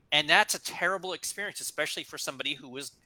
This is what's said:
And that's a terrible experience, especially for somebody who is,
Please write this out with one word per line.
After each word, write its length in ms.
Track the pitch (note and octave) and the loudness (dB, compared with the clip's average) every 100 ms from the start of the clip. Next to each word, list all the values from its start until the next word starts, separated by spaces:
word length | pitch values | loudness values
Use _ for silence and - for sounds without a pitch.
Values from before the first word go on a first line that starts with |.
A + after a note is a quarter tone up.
| _ | _
And 180 | D3 D3+ | 2 6
that's 260 | F3 G#3+ E3+ | 6 6 2
a 40 | |
terrible 500 | - - E3+ F#3+ F#3 | -4 0 0 0 -2
experience, 480 | E3+ - - G3+ - | -6 -6 -6 -8 -6
especially 420 | - - D3+ - | -8 -2 -2 -4
for 140 | D3+ D3 | -8 -8
somebody 360 | - C3+ C3+ | -6 -4 -6
who 240 | C#3+ C3+ B2+ | -6 -8 -10
is, 140 | C3+ - | -12 -14